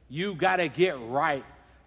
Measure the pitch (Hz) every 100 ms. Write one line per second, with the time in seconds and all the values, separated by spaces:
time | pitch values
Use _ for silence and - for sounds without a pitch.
0 | - 135 202 175 185 185 170 127 185 143
1 | 117 135 160 139 120 - - -